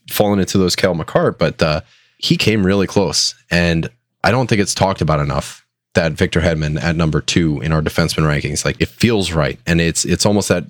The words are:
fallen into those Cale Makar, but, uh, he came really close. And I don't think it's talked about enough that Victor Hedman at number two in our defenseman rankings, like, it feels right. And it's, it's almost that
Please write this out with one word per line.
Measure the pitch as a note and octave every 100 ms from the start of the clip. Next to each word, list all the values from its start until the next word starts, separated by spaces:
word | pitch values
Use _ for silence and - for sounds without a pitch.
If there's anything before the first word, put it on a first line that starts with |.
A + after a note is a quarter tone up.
| -
fallen | - G#2 G2+
into | F#2 G2+
those | F2+ -
Cale | F#2+ E2+
Makar, | D#2 - D3+
but, | - D#2+ -
uh, | D#2+ D2+ - _ _ _
he | - E3+
came | - A2 F#2
really | G2+ F2+
close. | - F2+ C#2+ - - -
And | E2+ F2 E2 D#2 - _ _
I | -
don't | A#2+ A#2+
think | G#2+
it's | F#2+
talked | - F#2+ G2
about | D2+ D#2
enough | C#2+ C#2 - - _ _ _
that | - E2
Victor | D2 F2 E2+
Hedman | F2 D#2+ D#2 D2
at | D2+ E2
number | E2 D2+
two | - - D#2+ C#2+
in | C#2
our | D#2
defenseman | D#2 - D#2+ -
rankings, | D#2 D2 C#2+ D2
like, | D2 C#2+
it | E2+
feels | - A2+ A2 F2
right. | D#2+ C#2 C2+ -
And | E2
it's, | E2 - -
it's | F2 G#2
almost | G2+ -
that | F2+